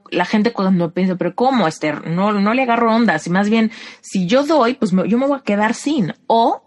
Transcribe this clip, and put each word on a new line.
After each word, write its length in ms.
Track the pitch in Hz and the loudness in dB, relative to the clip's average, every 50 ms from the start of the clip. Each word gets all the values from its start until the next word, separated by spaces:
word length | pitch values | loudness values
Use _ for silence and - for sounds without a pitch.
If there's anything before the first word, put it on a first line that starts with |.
| _ - | _ -6
la 140 | - 175 180 | -4 -4 -2
gente 260 | - - 214 208 233 | 0 0 0 0 0
cuando 400 | - - 196 190 190 175 175 165 | 0 0 0 2 2 2 0 -2
piensa, 240 | - 185 185 190 180 | -2 -2 -2 -2 -2
"Pero 180 | 180 170 175 - | -2 -4 -4 -2
¿cómo, 320 | - 240 262 269 240 180 | 0 0 2 2 2 0
Esther? 400 | 160 156 - - 151 147 - - 156 | 0 -2 -2 -4 -4 -4 -6 -6 -6
No, 240 | 165 180 196 208 | -2 0 0 0
no 200 | 208 202 196 208 233 | 0 0 0 0 0
le 80 | 262 | 0
agarro 320 | 269 240 233 233 233 233 220 | 0 0 0 2 2 2 2
onda. 240 | 233 240 208 - 208 | 2 2 2 0 -2
Si 120 | - 175 | -2 -2
más 180 | 170 190 202 208 | 0 0 2 2
bien, 220 | 226 220 220 214 - - - - - - | 2 2 2 0 -2 -8 -18 -20 -20 -20
si 240 | _ - - 190 180 | _ -6 -4 -4 0
yo 180 | 170 233 269 285 | 2 2 0 2
doy, 300 | 285 330 294 233 233 254 | 2 2 2 2 2 0
pues 180 | - - 190 | -2 -2 0
me, 160 | 180 185 - - | 0 0 0 0
yo 80 | 220 247 | 0 0
me 80 | 269 | 0
voy 120 | 277 285 269 | 0 -2 -2
a 40 | |
quedar 320 | - - 208 202 214 214 233 | -2 -2 0 0 0 0 -2
sin. 380 | - - 277 311 294 185 185 - - _ | -2 -4 -2 0 0 -2 -4 -6 -12 _
O 360 | - 226 226 226 285 403 - _ | 0 2 2 2 2 0 -2 _